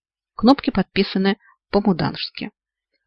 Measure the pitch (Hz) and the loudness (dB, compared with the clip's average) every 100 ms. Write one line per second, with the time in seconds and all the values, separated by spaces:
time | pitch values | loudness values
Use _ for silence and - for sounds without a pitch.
0 | _ _ _ - 226 277 - - - 190 | _ _ _ 0 4 4 2 -2 -2 -2
1 | 196 196 196 - _ _ _ 202 202 160 | -2 0 -2 -2 _ _ _ 0 2 0
2 | 113 - - - 214 - _ _ _ _ | -2 -6 -12 -12 -14 -16 _ _ _ _